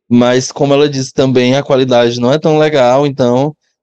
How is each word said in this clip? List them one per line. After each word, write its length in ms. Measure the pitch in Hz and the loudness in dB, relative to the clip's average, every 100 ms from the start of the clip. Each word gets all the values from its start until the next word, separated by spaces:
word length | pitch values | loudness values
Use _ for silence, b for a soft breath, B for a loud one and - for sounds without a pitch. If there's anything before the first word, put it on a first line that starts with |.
| - | -2
mas 420 | 120 120 123 127 | 0 2 0 -2
como 220 | - 143 | -4 0
ela 160 | 139 147 | 2 0
disse 240 | 135 131 | -2 -6
também, 420 | - 135 127 123 139 | -2 0 2 0 0
a 60 | |
qualidade 580 | 139 135 131 120 120 120 | 0 -2 2 2 0 0
não 140 | 120 | -2
é 60 | 151 | 0
tão 180 | 160 151 | 0 0
legal, 480 | 156 151 120 131 147 | 0 2 2 2 0
então 500 | 135 123 123 143 151 _ _ | -2 0 0 -2 -6 _ _